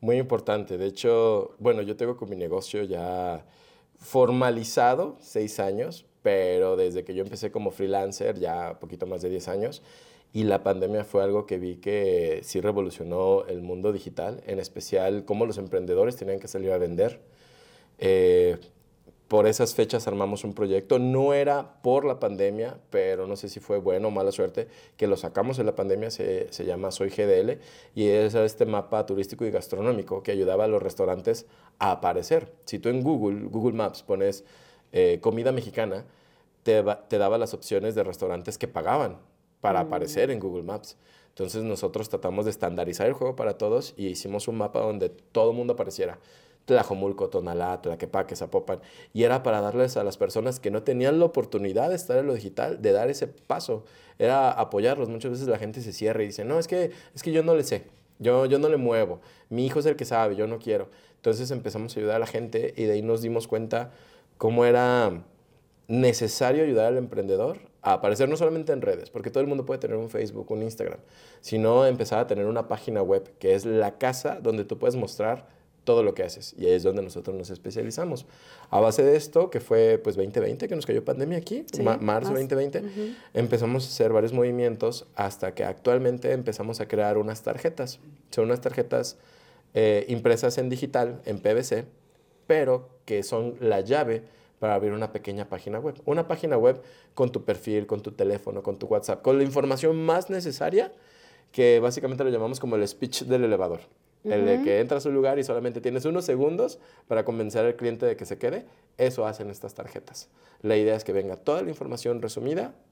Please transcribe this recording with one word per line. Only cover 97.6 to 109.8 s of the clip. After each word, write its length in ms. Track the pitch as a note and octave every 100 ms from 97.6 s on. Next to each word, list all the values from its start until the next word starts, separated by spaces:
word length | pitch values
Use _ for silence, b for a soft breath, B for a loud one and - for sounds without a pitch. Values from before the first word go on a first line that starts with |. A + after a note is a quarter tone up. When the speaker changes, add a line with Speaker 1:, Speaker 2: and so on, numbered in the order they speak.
| - G#2 G#2
Speaker 1:
con 160 | G#2
tu 100 | G#2+
teléfono, 500 | G#2 G2 G2+ - G2+
con 160 | G2 G2+
tu 80 | G#2
WhatsApp, 340 | G#2+ - G2
con 160 | - C#3
la 60 |
información 600 | C#3 C#3 C#3 C3 D#3+ D#3+
más 280 | D#3+ E3+ F#3
necesaria, 600 | F#3+ F3 B2+ D#3+ F#3+ F#4 - b b b b b
que 280 | - B2 A#2+
básicamente 440 | A#2+ B2 C#3 C3
lo 80 | C3+
llamamos 280 | A#2+ A2 C3
como 160 | C3 A2
el 120 | G2+
speech 360 | - - - C3
del 180 | B2+
elevador. 380 | A#2+ G2+ F2+ E2+ - _ _ _
El 220 | G#3+ G#2 -
de 80 | B3
Speaker 2:
Ujú. 80 |
Speaker 1:
que 160 | C4+ G2+
entras 260 | B2 C#3+ C#3+
a 40 |
un 40 | C#3
lugar 220 | C3+ C#3+
y 60 |
solamente 380 | C3+ A#2+ B2 A#2+
tienes 220 | B2 B2+ C3+
unos 200 | F3 F3
segundos 540 | B2+ C#3+ E3+ B3 - B B B
para 160 | A2+
convencer 400 | A2 A#2 A2 A2+
al 120 | A#2 A#2
cliente 320 | A#2+ A#2 B2
de 80 | A2
que 100 | F#2
se 140 | F#2+
quede. 260 | B2 F3 - b b -
Eso 300 | B2+ B2+ A2
hacen 240 | G#2+ G#2
estas 240 | G2 G#2
tarjetas. 540 | -